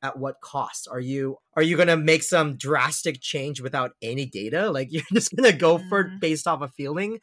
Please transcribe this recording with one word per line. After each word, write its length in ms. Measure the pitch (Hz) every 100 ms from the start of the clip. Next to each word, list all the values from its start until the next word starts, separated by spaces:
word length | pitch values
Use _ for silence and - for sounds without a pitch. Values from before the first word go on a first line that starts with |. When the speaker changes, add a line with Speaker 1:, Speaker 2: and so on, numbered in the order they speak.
Speaker 1:
at 160 | 135 135
what 240 | 135 -
cost? 460 | - 139 117 - -
Are 100 | 127
you, 360 | 127 135 135 131 _ -
are 60 |
you 160 | 160 165
gonna 200 | 175 165
make 260 | 156 160
some 320 | - 175 151 135
drastic 640 | 135 147 131 - 170 131
change 400 | - 147 139 135
without 300 | 123 139 123 _
any 240 | 113 131 131
data? 460 | 98 104 156 208
Like, 160 | 139 135
<laughs> 40 |
you're 120 | 160 -
just 220 | 226 - -
gonna 160 | 254
go 240 | 151 165 170
for 220 | 185 202
it 80 | 185
Speaker 2:
Mm-hmm. 120 | 190
Speaker 1:
based 280 | 165 156 175
off 160 | 151
a 40 | 139
feeling? 520 | - 139 156 208 226